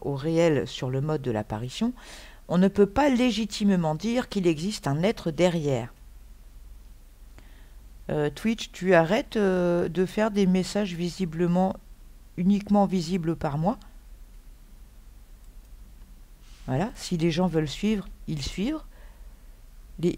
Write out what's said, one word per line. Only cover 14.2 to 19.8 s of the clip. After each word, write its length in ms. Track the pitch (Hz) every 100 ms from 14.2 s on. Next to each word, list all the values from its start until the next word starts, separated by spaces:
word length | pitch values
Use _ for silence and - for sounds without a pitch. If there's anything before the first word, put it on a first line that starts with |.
| - - - - - - - - - - - - - - - - - - - - - - - - -
Voilà, 240 | 131 214
si 240 | - - 175
les 140 | 170
gens 160 | 160 185
veulent 200 | 156 151
suivre, 400 | - 208 208 - - -
ils 160 | 151
suivent. 400 | 131 - 226 311 - - - - - - - - - -